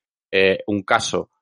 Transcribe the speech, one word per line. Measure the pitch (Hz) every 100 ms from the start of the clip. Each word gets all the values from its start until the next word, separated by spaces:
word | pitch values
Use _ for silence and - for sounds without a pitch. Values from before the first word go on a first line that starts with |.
| _ _ -
eh, | 98 95 95 -
un | 104
caso | 95 113 - 90 - _